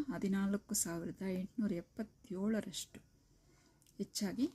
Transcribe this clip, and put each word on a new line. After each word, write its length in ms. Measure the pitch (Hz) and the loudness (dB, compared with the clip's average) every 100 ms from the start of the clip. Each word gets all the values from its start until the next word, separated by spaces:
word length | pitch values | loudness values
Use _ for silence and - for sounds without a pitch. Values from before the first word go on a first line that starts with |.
| 294 | 4
ಹದಿನಾಲ್ಕು 640 | 170 196 196 196 202 - | 2 2 4 4 2 0
ಸಾವಿರದ 480 | 214 - 170 170 - | 0 0 -2 -4 -4
ಎಂಟುನೂರ 500 | 190 185 185 - 202 | -2 -2 -2 0 0
ಎಪ್ಪತ್ತೇಳರಷ್ಟು 1300 | 170 - - 214 - - 185 208 220 196 - - - - - _ - - - - _ - - | 0 -4 -6 -8 -10 -8 -2 0 0 -2 -6 -10 -12 -20 -20 _ -20 -20 -20 -20 _ -14 -8
ಹೆಚ್ಚಾಗಿ 520 | 196 - 196 190 302 | -8 -4 -2 0 0